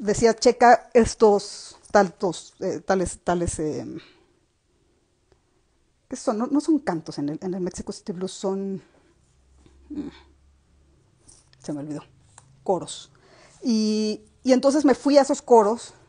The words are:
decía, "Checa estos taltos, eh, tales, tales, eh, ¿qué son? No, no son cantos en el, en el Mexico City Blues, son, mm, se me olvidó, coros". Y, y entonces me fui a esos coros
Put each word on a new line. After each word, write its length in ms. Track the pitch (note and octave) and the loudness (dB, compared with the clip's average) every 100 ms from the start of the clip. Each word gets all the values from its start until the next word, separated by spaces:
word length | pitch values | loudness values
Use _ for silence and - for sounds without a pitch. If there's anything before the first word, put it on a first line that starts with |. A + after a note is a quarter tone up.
decía, 340 | G#3 G3+ A3+ | -4 2 2
"Checa 560 | A3 B3 A#3 A#3+ B3 - | 4 2 6 6 6 4
estos 840 | B3 A3 - A3 G3+ - - - - _ | 2 2 4 4 4 -2 -16 -20 -20 _
taltos, 640 | G#3 G3 - G3 D#3 - - | 2 2 0 -6 -6 -12 -10
eh, 200 | F#3+ D#3 | -8 -6
tales, 400 | - F#3+ F3 - | -2 -2 -2 -8
tales, 360 | - F3 E3+ - | -4 -4 -4 -4
eh, 280 | D#3 C#3 - C#3+ - _ _ _ _ _ _ _ _ _ _ _ _ _ _ _ _ _ _ _ - | -6 -6 -10 -14 -18 _ _ _ _ _ _ _ _ _ _ _ _ _ _ _ _ _ _ _ -14
¿qué 80 | C4 | -8
son? 220 | - G#3+ | -6 -4
No, 80 | A#3+ | -2
no 140 | C#4 | -2
son 180 | D4 D#4 | 0 -2
cantos 400 | - E3+ - D3+ | 0 -6 -8 -8
en 120 | C#3+ | -8
el, 80 | D#3 | -6
en 120 | F#3+ | -8
el 60 | F#3 | -6
Mexico 320 | F3+ - - | -6 -8 -12
City 200 | G3 - | -14 -12
Blues, 200 | F3+ F#3 | -8 -8
son, 500 | - G3 G3 G3 F#3 _ _ _ _ _ _ _ _ _ _ - | -6 -6 -6 -6 -10 _ _ _ _ _ _ _ _ _ _ -16
mm, 180 | D4 - - _ _ _ _ _ _ _ _ _ _ _ _ _ _ | -14 -14 -16 _ _ _ _ _ _ _ _ _ _ _ _ _ _
se 100 | - | -12
me 80 | D4 | -12
olvidó, 220 | C#4 D4 - _ _ - _ _ | -10 -14 -16 _ _ -20 _ _
coros". 500 | - F3 F#3 - - _ _ _ - _ | -4 -4 -4 -16 -20 _ _ _ -20 _
Y, 600 | D#4 A3 G#3+ G#3+ G#3+ G#3+ - _ | -2 0 0 -2 -2 -6 -12 _
y 100 | B3+ | 0
entonces 320 | B3+ C4+ D4 | 2 4 2
me 100 | C#4 | 2
fui 240 | A#3+ C#4 C#4+ | 2 4 4
a 40 | |
esos 180 | C4+ C#4+ | 4 0
coros 540 | - A#3 G3+ A#3 - - | 4 6 6 0 -8 -20